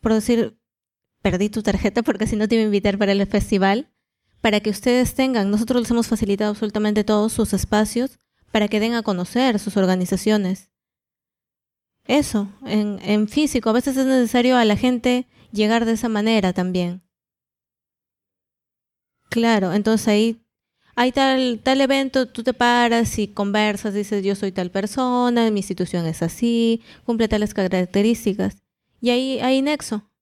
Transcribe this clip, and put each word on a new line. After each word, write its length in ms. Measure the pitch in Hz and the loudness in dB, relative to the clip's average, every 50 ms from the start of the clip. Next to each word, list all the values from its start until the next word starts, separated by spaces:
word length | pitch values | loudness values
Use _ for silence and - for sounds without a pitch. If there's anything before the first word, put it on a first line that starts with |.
Por 120 | - 220 220 | 0 2 0
decir, 420 | 220 208 - 240 220 - - _ _ _ _ _ _ _ _ _ _ _ _ _ _ _ | 0 2 2 0 0 0 -2 _ _ _ _ _ _ _ _ _ _ _ _ _ _ _
perdí 260 | - 180 180 202 208 | 0 0 2 0 -2
tu 140 | 208 220 208 | -2 -2 -2
tarjeta 400 | - 196 190 - 214 - 240 226 | 0 -2 0 0 0 0 0 -2
porque 240 | - 247 196 214 | 0 -2 -2 -2
si 80 | 220 - | -2 0
no 120 | 208 214 | -2 0
te 60 | 208 233 | 0 2
iba 80 | 226 | 2
a 40 | 220 | 2
invitar 340 | 214 202 202 196 208 196 196 | 2 0 2 2 0 0 2
para 120 | 214 196 | 0 2
el 140 | 196 202 196 | 2 0 0
festival, 640 | 196 - 202 202 - 220 196 190 196 196 233 302 _ _ _ _ _ _ _ _ _ _ _ | 0 0 -2 0 0 0 2 2 2 2 0 -4 _ _ _ _ _ _ _ _ _ _ _
para 200 | - 226 208 208 | -2 0 0 2
que 100 | 208 220 | 0 -2
ustedes 460 | 202 - - 247 240 254 254 - - | -4 -2 0 0 2 2 2 0 0
tengan, 340 | - 262 262 254 233 196 196 | 0 -2 0 0 0 0 0
nosotros 320 | 202 214 233 226 262 247 | 0 0 0 0 0 -2
les 80 | 233 - | 0 0
hemos 160 | 240 233 226 | 0 0 0
facilitado 460 | - 233 208 - 196 202 196 214 208 | 0 0 -2 0 -2 0 0 0 -4
absolutamente 520 | 208 - 226 214 - 220 214 214 208 214 208 | -2 -4 -6 -4 -2 -2 0 0 0 0 2
todos 300 | 208 214 208 208 226 - | 2 2 2 2 0 0
sus 200 | - 220 202 - | -2 -2 0 0
espacios 680 | 185 - - - 208 214 214 - 240 247 269 - _ _ _ _ _ _ _ | -2 -2 0 2 0 0 0 -2 -4 -4 -4 -6 _ _ _ _ _ _ _
para 160 | - 220 214 | -2 -2 0
que 120 | 208 220 214 | 0 0 -2
den 140 | 208 226 240 | 0 0 -2
a 80 | 233 | -2
conocer 560 | 220 - 196 175 180 - - 240 262 262 226 | -2 -2 -2 -2 -4 -4 -2 0 2 2 0
sus 200 | 202 - 202 - | 0 -4 -2 0
organizaciones. 920 | 202 190 185 185 185 180 175 196 185 - 214 214 208 196 180 190 - - _ _ _ _ _ _ _ _ _ _ _ _ _ _ _ _ _ _ _ _ _ _ _ _ _ _ _ _ | 0 2 2 2 0 0 -2 -2 -2 0 0 0 2 0 -2 -4 -6 -8 _ _ _ _ _ _ _ _ _ _ _ _ _ _ _ _ _ _ _ _ _ _ _ _ _ _ _ _
Eso, 440 | - - 294 285 - - 208 202 196 - _ 269 | 0 0 0 0 0 -2 -4 -4 -4 -10 _ -8
en, 320 | 247 - 214 208 208 202 190 | -4 -2 -2 -2 -2 -6 -8
en 260 | - 202 208 214 214 | -2 0 0 0 0
físico, 440 | 208 - 285 302 277 - 247 - 226 | 0 0 0 0 0 0 0 0 2
a 20 | 220 | 0
veces 240 | 247 247 285 262 | 0 0 0 -2
es 80 | 262 269 | 0 0
necesario 520 | 262 269 262 247 220 - 247 240 254 254 | 2 2 2 2 2 2 2 2 4 4
a 80 | 247 233 | 4 4
la 100 | 214 208 | 4 2
gente 520 | 196 - 254 254 240 - 247 247 247 254 _ _ _ - _ | 2 2 0 0 0 0 0 0 0 -2 _ _ _ -20 _
llegar 340 | - 202 214 214 226 233 233 | -2 -2 0 2 2 2 2
de 80 | 226 226 | 0 0
esa 140 | 220 - | -2 -2
manera 460 | 233 220 208 208 220 226 220 185 180 180 | -2 -2 0 0 2 2 2 2 2 0
también. 480 | - 180 185 180 180 175 175 175 185 _ _ _ _ _ _ _ _ _ _ _ _ _ _ _ _ _ _ _ _ _ _ _ _ _ _ _ _ _ _ _ _ _ _ _ _ _ _ _ _ _ _ _ _ _ _ | 0 -2 -2 -2 -2 -2 -4 -6 -10 _ _ _ _ _ _ _ _ _ _ _ _ _ _ _ _ _ _ _ _ _ _ _ _ _ _ _ _ _ _ _ _ _ _ _ _ _ _ _ _ _ _ _ _ _ _
Claro, 440 | - 233 226 233 226 208 196 180 160 | -2 0 2 4 2 2 2 2 0
entonces 340 | 208 196 220 220 214 - | 0 2 2 0 2 2
ahí 340 | 226 208 208 220 226 233 - _ _ _ _ _ _ _ _ _ _ _ | 2 2 4 2 0 -2 -6 _ _ _ _ _ _ _ _ _ _ _
hay 180 | - 240 254 247 | -2 -2 0 2
tal, 480 | 277 269 269 262 262 262 254 233 214 - | 2 2 2 2 2 0 -2 -2 -2 0
tal 160 | 262 262 269 | 0 2 2
evento, 480 | 277 254 277 269 269 262 - 262 254 | 2 2 2 0 0 0 0 -2 -2
tú 160 | 240 _ - 226 | -2 _ -6 -4
te 100 | 262 247 | -4 -2
paras 680 | - 247 240 240 240 240 233 233 233 233 214 - - | 0 2 2 4 4 4 4 2 2 0 0 -2 -4
y 100 | 208 202 | -4 -4
conversas, 640 | 208 - 202 202 202 214 214 214 202 202 - 214 196 | -4 -4 -4 -2 0 0 0 0 -2 -2 -6 -4 -4
dices, 280 | 208 208 202 214 202 | -4 -4 -2 -4 -2
"Yo 140 | 190 196 196 | -2 -2 -2
soy 160 | 196 - 196 | -2 -4 -6
tal 180 | 185 - 180 180 | -4 -4 -6 -4
persona, 800 | - 196 196 208 - 262 254 254 247 247 247 247 240 233 233 220 | -4 -4 -4 -4 -4 -2 -2 0 0 2 2 2 2 2 2 2
mi 100 | 214 202 | 2 -2
institución 440 | 196 - 185 175 185 - - 175 170 | -4 -6 -4 -6 -4 -4 -2 -4 -4
es 160 | 160 160 - | -4 -4 -4
así, 600 | 165 170 - - 240 233 233 233 233 226 226 226 - - - - _ | -4 -6 -4 -2 -2 0 2 2 2 2 0 -2 -4 -14 -20 -14 _
cumple 240 | - 233 226 226 214 | -4 -2 0 0 0
tales 240 | 220 208 214 208 - | 0 0 -2 -2 -2
características". 1120 | - 190 185 190 185 180 175 - 196 202 226 233 220 - 214 180 - 185 190 - _ _ _ _ _ _ _ _ _ | -2 -2 0 0 0 -2 0 0 0 2 2 0 0 -2 -4 -2 -2 -4 -4 -4 _ _ _ _ _ _ _ _ _
Y 120 | - 240 | -2 0
ahí 280 | 240 247 262 262 262 220 | 0 0 -2 -2 -4 -2
hay 220 | - 254 262 269 | 0 0 2 2
nexo. 480 | 269 285 302 294 - - 226 208 - _ _ _ | 0 0 -2 -4 -4 -8 -8 -8 -8 _ _ _